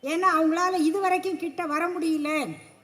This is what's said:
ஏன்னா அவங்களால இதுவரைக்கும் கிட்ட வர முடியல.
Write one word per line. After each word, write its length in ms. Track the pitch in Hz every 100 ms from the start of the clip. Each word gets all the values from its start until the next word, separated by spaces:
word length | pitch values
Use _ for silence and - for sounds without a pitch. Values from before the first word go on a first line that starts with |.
ஏன்னா 240 | 269 330 370 339
அவங்களால 400 | 320 320 370 370
இதுவரைக்கும் 580 | 302 381 381 359 370 339
கிட்ட 280 | 330 277 339
வர 220 | 294 349
முடியல. 680 | 349 320 311 294 311 240 147 - -